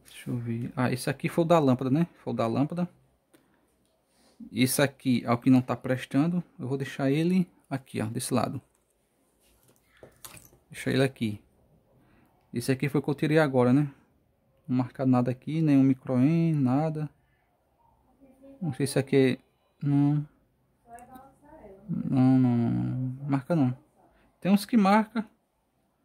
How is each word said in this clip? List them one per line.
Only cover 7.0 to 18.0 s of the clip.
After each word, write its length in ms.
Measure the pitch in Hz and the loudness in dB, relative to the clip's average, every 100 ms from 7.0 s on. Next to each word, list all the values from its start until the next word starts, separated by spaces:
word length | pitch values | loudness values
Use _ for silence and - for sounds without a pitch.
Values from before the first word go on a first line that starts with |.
| 139 | -2
ele 400 | 143 165 185 170 _ - | 0 2 0 0 _ -10
aqui, 320 | 135 - 113 | -10 -8 -8
ó, 60 | 110 | -6
desse 260 | 117 - | -6 -4
lado. 300 | 127 - - - _ _ _ _ _ _ _ _ _ _ _ _ _ - _ - - - _ _ | -2 -2 -6 -14 _ _ _ _ _ _ _ _ _ _ _ _ _ -20 _ -20 -20 -20 _ _
Deixa 200 | - - | -10 -4
ele 120 | 127 | 0
aqui. 400 | 135 - 113 104 _ _ _ _ _ _ _ _ _ _ _ | 0 -2 -8 -8 _ _ _ _ _ _ _ _ _ _ _
Esse 160 | 120 120 | -6 -4
aqui 180 | 131 147 | -2 -2
foi 120 | 151 | -2
o 20 | |
que 80 | 139 | -2
eu 40 | 143 | -2
tirei 220 | 156 151 | 0 2
agora, 320 | 156 131 123 | 2 2 4
né? 200 | 131 147 - _ _ _ _ _ _ - | 4 0 -6 _ _ _ _ _ _ -4
Não 80 | 127 | -4
marca 280 | 123 - | -4 -2
nada 240 | 131 123 123 | 0 2 0
aqui, 300 | 123 - 156 | -4 -6 -2
nenhum 220 | 160 139 | 2 4
micro-en, 720 | 135 131 - 127 131 165 165 | 4 2 -2 0 2 2 0
nada. 560 | 151 127 131 160 156 151 _ _ _ _ _ _ _ _ _ | 0 0 0 -2 -4 -10 _ _ _ _ _ _ _ _ _